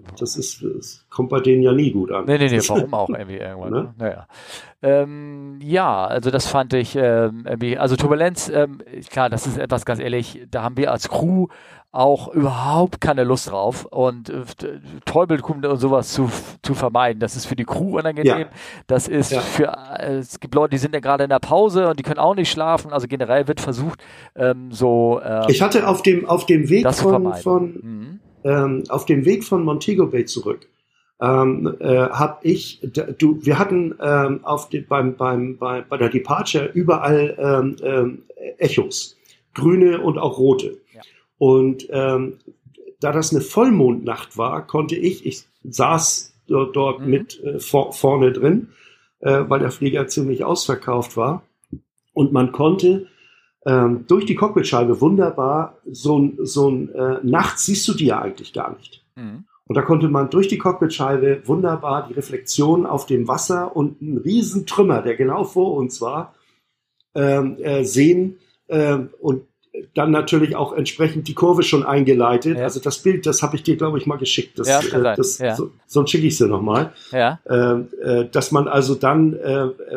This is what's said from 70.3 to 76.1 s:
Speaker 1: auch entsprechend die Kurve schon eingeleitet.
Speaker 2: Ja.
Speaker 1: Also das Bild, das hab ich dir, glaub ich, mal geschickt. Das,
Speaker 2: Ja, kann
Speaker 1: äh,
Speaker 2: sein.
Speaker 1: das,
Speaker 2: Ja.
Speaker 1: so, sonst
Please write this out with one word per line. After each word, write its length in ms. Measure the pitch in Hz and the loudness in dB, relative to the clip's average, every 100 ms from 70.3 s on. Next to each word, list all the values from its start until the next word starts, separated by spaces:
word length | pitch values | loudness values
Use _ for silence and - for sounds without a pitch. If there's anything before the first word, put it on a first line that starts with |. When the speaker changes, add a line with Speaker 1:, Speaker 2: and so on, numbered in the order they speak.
| 160 151 156 | 2 2 0
Speaker 1:
auch 180 | 139 | -4
entsprechend 540 | - 131 - 156 156 156 | -4 -4 0 -2 -2 -6
die 60 | |
Kurve 300 | - 170 175 | 2 4 4
schon 220 | - 143 135 | 4 2 2
eingeleitet. 720 | 143 135 123 120 120 160 123 | 2 4 4 4 2 0 -2
Speaker 2:
Ja. 60 | |
Speaker 1:
Also 160 | 127 127 | -4 -4
das 200 | 143 - | -6 -2
Bild, 260 | 190 185 156 | 0 2 0
das 180 | 135 | 0
hab 100 | 143 | 0
ich 100 | 151 | -2
dir, 140 | - 156 | 0 0
glaub 180 | 156 156 | 0 -2
ich, 100 | 143 | -4
mal 120 | 139 | -4
geschickt. 400 | 131 - - - | -2 -4 -4 -4
Das, 80 | 117 | 0
Speaker 2:
Ja, 120 | 139 | 2
kann 220 | - 131 | 2 0
Speaker 1:
äh, 20 | |
Speaker 2:
sein. 120 | 123 104 | 0 0
Speaker 1:
das, 200 | 131 - | -2 -2
Speaker 2:
Ja. 180 | 127 113 | -4 -4
Speaker 1:
so, 160 | - _ - | -6 _ -4
sonst 220 | 147 143 | 0 2